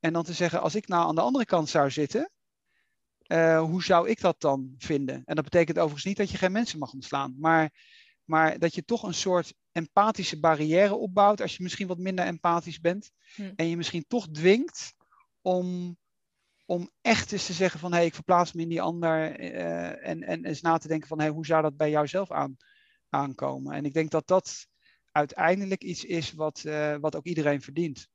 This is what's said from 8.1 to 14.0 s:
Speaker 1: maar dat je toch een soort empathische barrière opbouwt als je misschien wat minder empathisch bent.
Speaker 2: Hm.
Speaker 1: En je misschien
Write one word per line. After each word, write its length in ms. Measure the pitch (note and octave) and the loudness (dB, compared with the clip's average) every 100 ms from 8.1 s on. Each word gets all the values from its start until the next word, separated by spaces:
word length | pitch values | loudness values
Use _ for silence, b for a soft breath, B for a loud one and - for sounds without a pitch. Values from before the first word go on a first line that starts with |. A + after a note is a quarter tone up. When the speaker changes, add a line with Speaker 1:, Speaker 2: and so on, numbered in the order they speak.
| b | b
Speaker 1:
maar 340 | - D#3+ D#3+ - | 0 4 4 2
dat 160 | E3+ | -2
je 100 | - | -2
toch 180 | D3+ A#3 | -4 -4
een 120 | G#3 | -4
soort 400 | E3+ F#3+ F3+ D#3+ - _ | -4 0 0 -2 -12 _
empathische 680 | - E3 - G#3 G#3+ F3+ D#3 | -8 0 2 2 2 -4 0
barrière 540 | D#3+ D#3 D#3 E3 G3+ | 2 4 4 4 4
opbouwt 460 | G#3+ A3 F#3 G3+ G#3 | 2 -2 4 6 4
als 160 | - - | -2 -6
je 60 | |
misschien 240 | F3+ - F#3+ | -8 -6 -6
wat 120 | F3 | -4
minder 280 | F#3 F#3 F3+ | -4 -2 -4
empathisch 540 | E3 F3 E3+ E3 D#3+ | 0 0 0 -2 -2
bent. 300 | E3 F#3+ - _ B | -2 -2 -8 _ B
Speaker 2:
Hm. 180 | B G3 G3+ | B -16 -4
Speaker 1:
En 100 | E3 | -2
je 100 | E3+ | 0
misschien 280 | E3+ F3 | -4 -6